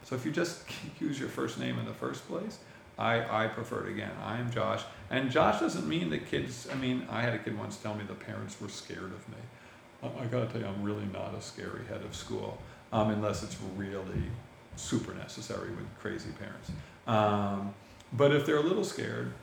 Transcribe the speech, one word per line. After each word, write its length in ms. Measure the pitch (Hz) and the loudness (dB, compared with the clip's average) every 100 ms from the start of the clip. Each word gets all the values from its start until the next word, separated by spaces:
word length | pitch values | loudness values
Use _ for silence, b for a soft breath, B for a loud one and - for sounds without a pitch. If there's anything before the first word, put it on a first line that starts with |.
So 100 | - | -2
if 100 | 127 | -2
you 80 | 156 | 0
just 300 | 151 170 - - - | 2 0 -2 -10 -8
<laughs> 180 | - - | -8 -2
use 180 | 156 131 | -2 0
your 100 | 127 | -2
first 300 | - 127 127 | 0 -2 0
name 200 | 123 120 | 0 0
in 80 | 110 | -2
the 80 | |
first 320 | 110 131 139 - | -2 -4 -4 -4
place, 300 | 165 214 - B B B - | -4 -4 -8 B B B 0
I, 460 | 110 117 117 110 | 4 4 4 2
I 40 | 110 | 2
prefer 380 | 117 120 110 98 | 0 -4 -2 -2
it 40 | |
again. 220 | 101 101 95 | -2 -4 -4
I 160 | 101 117 | -4 -2
am 120 | 123 | 0
Josh. 320 | 120 104 107 - B B | 2 2 2 -2 B B
And 200 | 131 135 | 2 6
Josh 280 | 156 196 - | 8 8 6
doesn't 280 | 330 - 151 | 2 2 2
mean 220 | 160 175 | 2 2
that 180 | 147 - | 0 0
kids, 380 | 143 135 123 - | 0 0 -4 -4
I 40 | 135 | 0
mean, 300 | 127 127 123 | 2 0 0
I 120 | 110 | 2
had 120 | 120 | 2
a 40 | 110 | 2
kid 200 | 117 104 | -2 -4
once 180 | 104 101 | -4 -4
tell 180 | 107 | -4
me 100 | 104 104 | -4 -4
the 80 | |
parents 460 | 101 - 104 104 - | -8 -6 -6 -8 -8
were 80 | 104 | -8
scared 440 | - - 90 92 | -8 -8 -8 -6
of 160 | 87 - | -8 -10
me. 80 | 110 120 B B B B - | -12 -12 B B B B -10
I, 200 | 127 117 | -8 -4
I 40 | 120 | -2
gotta 200 | 123 117 | 0 0
tell 140 | 117 | -2
you, 60 | 104 | -2
I'm 160 | 101 | -2
really 240 | 101 104 101 | 0 0 -2
not 220 | 95 98 110 | -4 -4 -6
a 60 | |
scary 420 | - - 95 98 - | -8 -8 -8 -6 -6
head 140 | - | -8
of 120 | 104 | -6
school, 440 | - - - 104 - B B B | -8 -4 -4 -4 -6 B B B
um, 180 | 113 107 | 4 4
unless 320 | 104 104 92 | 4 2 0
it's 140 | 104 - 98 95 | -4 -6 -6 -4
really 460 | 98 98 92 87 85 - - - - - | -4 -4 -2 -2 -2 -4 -10 -18 -16 -10
super 360 | - 123 - | 0 0 0
necessary 560 | 95 92 - - 98 95 | -6 -8 -10 -6 -6 -4
with 160 | 98 101 98 | -6 -8 -6
crazy 300 | - 50 - - | -4 -4 -6 -8
parents. 320 | 104 101 - - B B - | -10 -10 -8 -8 B B 4
Um, 680 | 110 104 104 101 98 101 - B B - | 6 8 6 4 2 -2 -6 B B -6
but 200 | 117 143 | 8 8
if 140 | 147 143 | 8 6
they're 120 | 151 | 6
a 40 | |
little 220 | 156 208 | 6 4
scared 480 | - - 110 113 123 - | 2 0 -2 -2 -4 -6